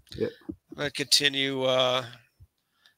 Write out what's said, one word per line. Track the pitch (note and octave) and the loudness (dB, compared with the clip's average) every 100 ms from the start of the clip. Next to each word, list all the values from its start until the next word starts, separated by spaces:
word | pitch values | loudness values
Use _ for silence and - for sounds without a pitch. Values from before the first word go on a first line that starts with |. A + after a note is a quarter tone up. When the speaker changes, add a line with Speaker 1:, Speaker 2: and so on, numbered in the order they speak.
| - - | -14 -6
Speaker 1:
Yep. | - - - - - | -6 -6 -16 -16 -14
Speaker 2:
I'm | C#3+ | -8
gonna | C#3+ | -6
continue, | - C#3 - C#3+ C#3 C3+ C3+ | -4 2 4 4 0 -2 0
uh, | C3 B2+ B2+ B2+ A#2+ B2 _ _ - _ _ _ _ | 2 2 2 0 -4 -16 _ _ -20 _ _ _ _